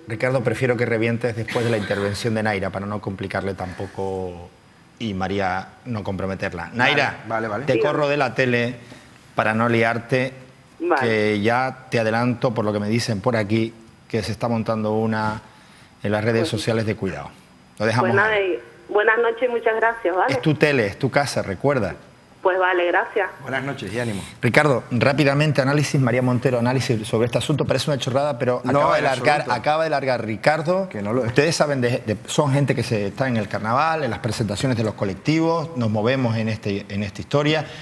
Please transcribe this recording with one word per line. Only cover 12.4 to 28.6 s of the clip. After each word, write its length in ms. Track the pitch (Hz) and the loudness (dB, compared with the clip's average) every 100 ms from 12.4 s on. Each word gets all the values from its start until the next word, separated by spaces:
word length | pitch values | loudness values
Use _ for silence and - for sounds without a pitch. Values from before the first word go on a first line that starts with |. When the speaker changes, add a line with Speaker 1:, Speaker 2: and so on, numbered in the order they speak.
| 135 | -2
Speaker 1:
por 100 | 113 | 0
lo 80 | 107 | -2
que 80 | 104 | 0
me 80 | 104 | 0
dicen 320 | 117 117 101 | -2 -2 -2
por 160 | 127 | 0
aquí, 380 | 113 104 113 113 - - - - | 0 0 0 0 -6 -20 -20 -6
que 160 | 113 | -4
se 80 | 110 | -4
está 160 | 107 120 | -4 -2
montando 460 | 113 110 110 107 | -2 -2 -2 0
una 480 | 110 110 110 107 107 - - - - - - | 0 0 0 -2 -4 -12 -20 -20 -20 -20 -8
en 100 | 101 | -2
las 100 | 107 | 0
redes 200 | 110 113 | 2 2
Speaker 3:
Pues, 60 | 110 | 2
Speaker 1:
sociales 360 | 107 117 113 | -2 0 0
de 100 | 110 | 0
cuidado. 340 | 98 95 73 73 - - - - - | -2 -4 -6 -12 -16 -20 -20 -16 -2
Lo 80 | |
dejamos 240 | 110 117 185 | 0 2 4
Speaker 3:
pues 40 | |
nada, 180 | 202 214 | 2 2
Speaker 1:
ahí. 220 | 208 190 165 - - - | 0 0 -4 -8 -18 -2
Speaker 3:
y 40 | |
buenas 260 | 202 214 220 | 2 4 2
noches 240 | 233 226 | 2 0
y 80 | 247 | -2
muchas 240 | 233 233 | 0 0
gracias, 400 | 220 226 226 175 | 0 0 0 -2
¿vale? 180 | 180 233 | 0 0
Speaker 1:
Es 80 | 262 | 0
tu 140 | 160 | 0
tele, 320 | 143 151 135 101 | 2 4 4 0
es 100 | - | -2
tu 140 | 113 | 0
casa, 300 | 143 143 110 | 0 0 -2
recuerda. 500 | 101 92 139 135 92 - - - - - | -4 -2 0 0 -2 -6 -16 -20 -20 -2
Speaker 3:
Pues 160 | 190 185 | 0 2
vale, 260 | 185 180 175 | 2 2 2
gracias. 420 | 185 233 220 185 - | 0 0 -2 -4 -6
Speaker 2:
Buenas 220 | 135 131 | -6 -6
noches 280 | 139 131 98 | -4 -6 -6
y 60 | 113 | -4
ánimo. 220 | 120 95 80 - | -4 -4 -8 -2
Speaker 1:
Ricardo, 420 | 123 147 151 117 - | 4 6 6 2 0
rápidamente, 720 | 120 123 139 139 143 151 143 | 2 4 6 4 4 2 2
análisis, 380 | 131 151 143 147 | 2 2 2 2
María 220 | 123 123 | 2 2
Montero, 380 | 127 120 135 120 | 2 2 2 2
análisis 460 | 120 131 - 110 | 2 0 0 -2
sobre 200 | 110 113 | 0 0
este 140 | 120 123 | 2 0
asunto. 260 | - 147 | 0 0
Parece 240 | 151 131 - | 0 0 0
una 80 | 139 | -2
chorrada, 400 | 127 127 147 131 | 0 0 0 -2
pero 220 | 123 123 | 0 0